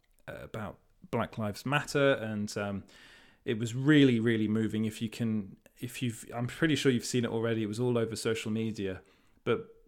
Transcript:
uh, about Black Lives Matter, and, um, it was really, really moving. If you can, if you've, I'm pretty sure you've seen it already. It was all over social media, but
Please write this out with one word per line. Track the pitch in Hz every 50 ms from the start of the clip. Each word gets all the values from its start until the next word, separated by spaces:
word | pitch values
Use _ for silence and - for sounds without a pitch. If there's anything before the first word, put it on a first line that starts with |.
| _ _ _ _ _
uh, | - - - 65
about | - - 110 107 90 - - _ _ _ _ - -
Black | - 117 104 - -
Lives | 117 110 104 98 - -
Matter, | 131 139 147 - - - 147 139 139 135
and, | 104 110 110 107 104 104 104 -
um, | 107 101 101 98 95 95 - - - - - - - - - - _ _
it | - 120
was | 107 117 110 117
really, | 131 135 147 156 147 139 131 120 113
really | 110 120 117 110 110 104
moving. | 107 110 110 104 107 107 110
If | 107 107 -
you | 117
can, | 107 - - 120 113 110 107 98 - - - _ - - -
if | 131 120 - -
you've, | 131 120 110 - - - -
I'm | 120 123
pretty | 120 - - 170 160 147
sure | 127 - 139
you've | 127 117 -
seen | - - 127 117
it | 113
already. | 110 113 113 117 113 113 110
It |
was | 101 107 113
all | 123 123 120
over | 117 113 110 110
social | 104 - 120 110 113 - 110
media, | 107 113 113 113 104 - 98 95 92 87 - _ _ _ _ _ _ _ _
but | 123 113 95 - - - - _